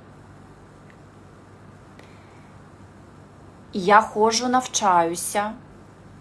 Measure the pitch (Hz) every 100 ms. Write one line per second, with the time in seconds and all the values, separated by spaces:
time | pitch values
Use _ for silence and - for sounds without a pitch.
0 | - - - - - - - - - -
1 | - - - - - - - - - -
2 | - - - - - - - - - -
3 | - - - - - - - 208 180 208
4 | 214 208 220 226 247 254 254 - 208 175
5 | 165 175 - 208 208 220 - - - -
6 | - -